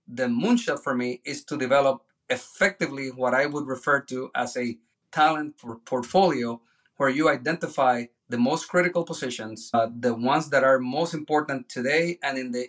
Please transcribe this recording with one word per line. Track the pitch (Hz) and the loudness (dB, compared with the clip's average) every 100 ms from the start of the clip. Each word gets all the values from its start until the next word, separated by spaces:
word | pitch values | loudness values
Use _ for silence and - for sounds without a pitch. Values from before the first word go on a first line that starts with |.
| - | -14
the | 120 123 | -2 0
moonshot | 120 202 240 - 143 | 2 4 2 2 -4
for | 143 | -2
me | 123 123 123 | -2 -2 -6
is | 147 139 | -8 -10
to | - 147 | -6 -4
develop | 123 139 139 - _ _ - | 2 4 4 2 _ _ -6
effectively | 123 - - 196 - 156 139 135 | -6 -6 -2 -2 0 -6 -4 -8
what | 127 123 | -2 0
I | 127 147 | 2 0
would | 147 131 | -2 -6
refer | 127 - 139 | -4 2 0
to | - 127 131 | 0 -8 -6
as | 131 120 127 | -6 -4 -4
a | 120 113 _ _ _ | -6 -6 _ _ _
talent | 160 156 156 151 - | 2 4 4 -4 -10
por-, | 117 113 | -14 -14
portfolio | - 127 120 190 190 135 117 120 _ _ _ - | -6 -4 0 2 4 2 -4 -6 _ _ _ -2
where | 135 | 0
you | 135 156 | 2 2
identify | 135 135 165 156 - 127 120 120 _ - | 2 -2 -4 -4 0 2 2 -2 _ -6
the | 117 | 0
most | 123 165 - | 2 0 0
critical | - 175 175 | 0 2 0
positions, | - 165 131 120 110 110 - | -4 -6 -6 -6 -10 -12 -2
uh, | 117 113 | 0 0
the | 120 123 | 0 -2
ones | 117 123 151 156 | 0 2 0 2
that | 139 | 2
are | 135 131 | 4 4
most | 127 139 160 | 2 -2 -2
important | 160 147 151 147 131 - | -4 0 0 0 -6 -6
today | 131 123 156 170 170 | -6 0 0 0 -2
and | 143 131 | -4 -4
in | 127 | -4
the | 123 | -6